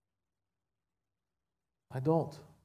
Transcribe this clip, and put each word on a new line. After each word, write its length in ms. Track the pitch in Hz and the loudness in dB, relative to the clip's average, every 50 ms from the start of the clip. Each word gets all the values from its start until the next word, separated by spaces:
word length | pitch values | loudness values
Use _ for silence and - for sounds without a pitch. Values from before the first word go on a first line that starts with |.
| _ _ _ _ _ _ _ _ _ _ _ _ _ _ _ _ _ _ _ _ _ _ _ _ _ _ _ _ _ _ _ _ _ _ _ _ _ - | _ _ _ _ _ _ _ _ _ _ _ _ _ _ _ _ _ _ _ _ _ _ _ _ _ _ _ _ _ _ _ _ _ _ _ _ _ -10
I 100 | - 131 | -6 -2
don't. 380 | 131 156 165 165 139 - - - - - - - | 2 4 4 2 2 -2 -8 -14 -20 -20 -20 -20